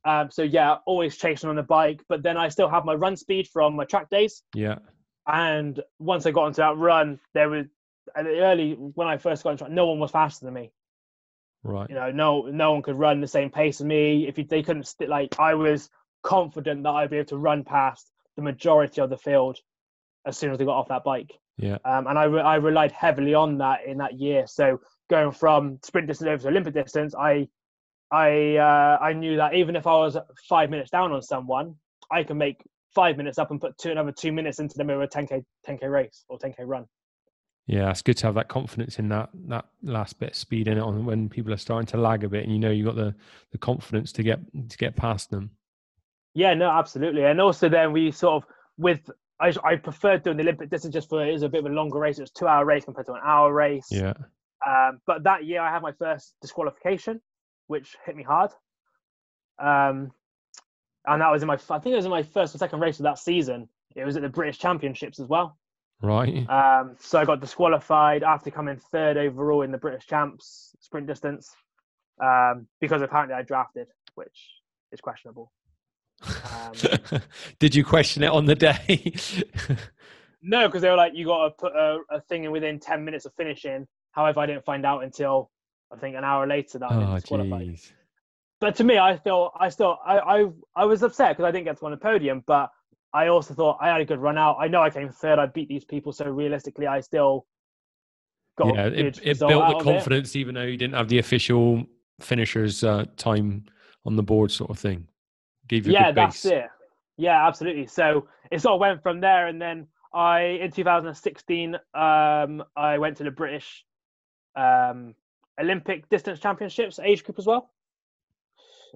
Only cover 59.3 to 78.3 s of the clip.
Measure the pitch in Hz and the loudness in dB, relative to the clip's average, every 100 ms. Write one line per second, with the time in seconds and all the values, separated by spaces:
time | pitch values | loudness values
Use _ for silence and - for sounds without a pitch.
59.3 | _ _ - 143 143 139 135 139 _ _ | _ _ -4 0 2 2 -2 -10 _ _
60.3 | _ _ - _ _ _ _ - 151 160 | _ _ -20 _ _ _ _ -2 2 2
61.3 | 151 156 139 - 156 247 247 185 170 151 | 2 0 -4 -6 -8 -2 -2 -2 -4 -4
62.3 | 202 165 151 180 151 165 151 147 143 - | -2 -4 -4 -6 -2 -4 0 -2 -2 -2
63.3 | 175 131 120 117 _ _ - 135 147 143 | -2 -2 -6 -12 _ _ -10 -8 -6 -6
64.3 | 143 151 - 180 170 143 127 139 - 127 | -6 -6 -4 -4 -2 -6 -8 -14 -14 -2
65.3 | 160 170 _ _ _ _ _ 104 107 123 | -2 -2 _ _ _ _ _ 0 0 0
66.3 | - 120 135 135 131 131 123 - 165 151 | -4 0 4 6 4 2 -12 0 2 2
67.3 | 143 135 - 175 151 - 156 151 147 151 | 0 -4 0 2 2 2 4 4 4 0
68.3 | 151 214 156 147 135 _ 165 151 147 147 | 0 -2 -8 -8 -10 _ 0 0 2 -2
69.3 | 127 147 147 135 131 151 131 - 151 147 | -2 0 0 0 -6 -8 -10 -4 -2 -2
70.3 | - - - _ _ _ 156 143 139 147 | -6 -20 -20 _ _ _ -12 -10 -8 -8
71.3 | 143 - _ _ _ _ _ _ _ 131 | -10 -16 _ _ _ _ _ _ _ 2
72.3 | 127 123 123 117 _ 151 156 139 147 139 | 4 4 0 -10 _ -2 -2 0 -2 -2
73.3 | 127 123 135 120 123 120 _ _ - - | -6 -4 -4 -4 -10 -18 _ _ -20 -20
74.3 | _ _ _ _ _ _ - - 110 117 | _ _ _ _ _ _ -14 -14 -14 -20
75.3 | 117 117 _ _ _ _ _ _ _ - | -20 -20 _ _ _ _ _ _ _ -12
76.3 | - - 117 117 226 - - - 143 - | -10 -10 -14 -14 -4 -2 -2 -4 -8 -8
77.3 | - - _ 151 135 - 160 - 143 147 | -20 -20 _ 2 4 4 4 2 0 2